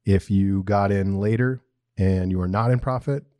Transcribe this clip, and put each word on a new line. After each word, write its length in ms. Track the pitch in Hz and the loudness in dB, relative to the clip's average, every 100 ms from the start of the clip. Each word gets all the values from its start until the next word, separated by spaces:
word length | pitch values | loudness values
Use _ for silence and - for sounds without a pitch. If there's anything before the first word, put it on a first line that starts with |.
| - | 0
If 240 | 98 - | 0 2
you 320 | 98 98 98 | 0 2 0
got 280 | 95 101 98 | 0 0 2
in 300 | 101 95 98 | 0 0 -2
later 420 | 104 113 123 127 _ _ _ - | -2 0 -2 -4 _ _ _ -2
and 320 | 95 92 92 | 0 2 0
you 100 | 92 | -2
are 80 | 90 | -2
not 220 | 98 113 | 0 0
in 80 | 127 | 0
profit, 460 | 135 127 131 139 - | 0 -4 -4 -6 -8